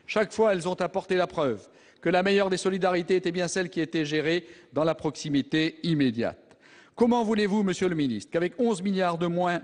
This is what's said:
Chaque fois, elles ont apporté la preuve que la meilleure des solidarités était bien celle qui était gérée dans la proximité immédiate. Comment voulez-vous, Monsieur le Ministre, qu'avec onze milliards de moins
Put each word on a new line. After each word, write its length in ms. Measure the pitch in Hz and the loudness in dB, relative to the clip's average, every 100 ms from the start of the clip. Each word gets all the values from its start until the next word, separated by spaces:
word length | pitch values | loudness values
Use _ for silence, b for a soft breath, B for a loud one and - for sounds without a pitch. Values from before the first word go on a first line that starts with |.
| b | b
Chaque 240 | 214 208 | -2 -2
fois, 220 | - 220 | 0 2
elles 160 | 185 175 | 0 -2
ont 60 | 180 | -4
apporté 400 | 175 190 - 185 | -4 -4 -2 0
la 120 | 175 | 0
preuve 400 | 165 139 101 - B B B | 0 -2 -2 -10 B B B
que 100 | 165 | 0
la 140 | 180 | 2
meilleure 260 | 190 202 190 | 4 2 2
des 80 | 180 | 0
solidarités 600 | 190 190 185 180 180 185 | -2 0 0 0 0 0
était 140 | 180 | 0
bien 180 | 180 175 | -2 -2
celle 200 | 196 175 | -2 -4
qui 120 | 165 | -4
était 240 | 156 165 147 | -2 -2 -2
gérée 400 | 156 147 175 - B B | -2 0 -2 -4 B B
dans 120 | 135 165 | -2 0
la 100 | 156 | 0
proximité 840 | 156 - 156 143 135 156 160 - | -4 -6 -2 -2 0 0 0 -2
immédiate. 540 | 170 151 131 113 95 - - _ B B B B | -2 2 2 0 -4 -6 -16 _ B B B B
Comment 280 | 233 240 | 2 2
voulez-vous, 400 | 220 220 202 214 | 2 0 2 2
Monsieur 260 | 196 175 180 | 0 0 -2
le 60 | 160 | 0
Ministre, 360 | 139 107 - | -2 -4 -4
qu'avec 220 | 165 175 - | -2 -2 0
onze 240 | 233 180 | 0 0
milliards 360 | 202 190 180 165 | -2 0 0 0
de 100 | 175 | 0
moins 320 | 170 180 175 | 0 0 0